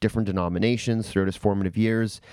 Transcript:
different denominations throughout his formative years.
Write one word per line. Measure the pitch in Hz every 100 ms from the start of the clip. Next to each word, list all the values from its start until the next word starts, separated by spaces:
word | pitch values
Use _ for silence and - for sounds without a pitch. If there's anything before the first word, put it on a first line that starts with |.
different | 110 113 101
denominations | 92 87 90 113 120 - 113 -
throughout | 98 95
his | -
formative | 104 98 95 107
years. | 110 113 110 - -